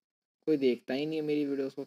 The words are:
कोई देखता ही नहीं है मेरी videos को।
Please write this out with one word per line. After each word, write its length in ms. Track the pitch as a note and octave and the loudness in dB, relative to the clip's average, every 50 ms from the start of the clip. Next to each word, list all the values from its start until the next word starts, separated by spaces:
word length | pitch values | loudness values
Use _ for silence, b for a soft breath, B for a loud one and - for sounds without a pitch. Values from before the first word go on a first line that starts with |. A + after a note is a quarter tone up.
| _ _ _ _ _ _ _ _ _ | _ _ _ _ _ _ _ _ _
कोई 100 | D#3 D#3 | 0 2
देखता 360 | C#3 C3+ B2+ A#2+ A#2 - - C3 | 4 4 2 2 2 -2 -4 -4
ही 120 | C#3 D3+ | -4 -4
नहीं 140 | D#3 D#3+ D#3 | -4 -4 -4
है 60 | D3+ | -2
मेरी 200 | D3+ D3 D3 D3 | 0 0 0 0
videos 300 | C#3 C#3 C3+ C3+ C3+ - | 0 -2 -2 -2 -4 -6
को। 100 | - C3+ | -8 -12